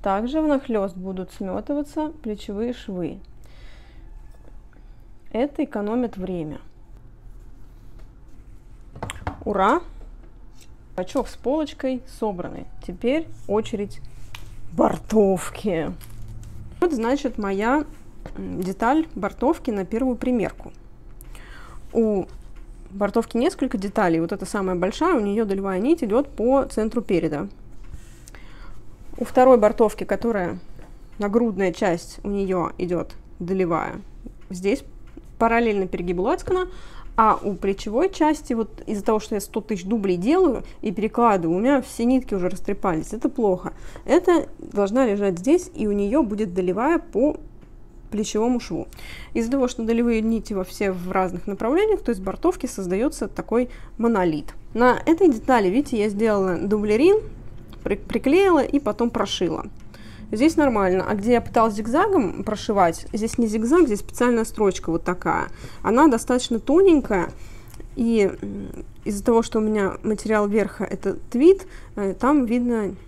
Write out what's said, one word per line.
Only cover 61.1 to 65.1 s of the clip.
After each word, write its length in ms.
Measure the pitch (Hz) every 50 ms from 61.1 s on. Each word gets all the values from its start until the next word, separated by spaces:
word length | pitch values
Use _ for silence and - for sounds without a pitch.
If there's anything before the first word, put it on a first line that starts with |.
| 214
где 180 | 208 196 226 247
я 80 | 233
пыталась 340 | 233 - - 240 226 226 208
зигзагом 680 | 202 214 226 226 311 381 440 381 359 226 175 - - 208
прошивать, 600 | - 208 202 - - 214 196 185 170 165 - - - -
здесь 240 | 220 214 233 - -
не 100 | 233 220
зигзаг, 380 | 208 226 214 233 294 359 349
здесь 140 | 262 208 202
специальная 440 | - - - - 247 240 240 226 220
строчка 460 | - - - 214 196 185 - - -
вот 140 | 165 165 -
такая. 460 | -